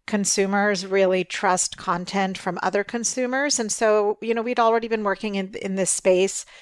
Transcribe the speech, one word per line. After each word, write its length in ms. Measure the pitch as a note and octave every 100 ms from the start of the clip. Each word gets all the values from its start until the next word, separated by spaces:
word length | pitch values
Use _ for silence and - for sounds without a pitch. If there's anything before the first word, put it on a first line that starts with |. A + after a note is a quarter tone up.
| -
consumers 800 | G#3 G3 - G3 G3+ G#3 F#3+ F#3+
really 380 | G3 F#3+ F#3
trust 540 | F3+ - G3 F3+ - -
content 600 | - F3 F3+ G#3+ F#3+ F#3
from 220 | F#3+ F3
other 220 | F#3+ G3+
consumers. 760 | G3+ A#3 G#3 - B3 C4 C#4+ C4+
And 140 | G#3+
so, 460 | - A3 G#3+ G#3 G#3
you 120 | A3+
know, 80 | A#3
we'd 180 | A3+ B3
already 300 | A3+ A3+ A3+
been 140 | A3
working 320 | G#3 F#3+ G#3+ G3
in, 200 | F#3+ A3+
in 200 | G3 F#3+
this 160 | F3+
space 540 | - F#3+ F3+ G3 - - -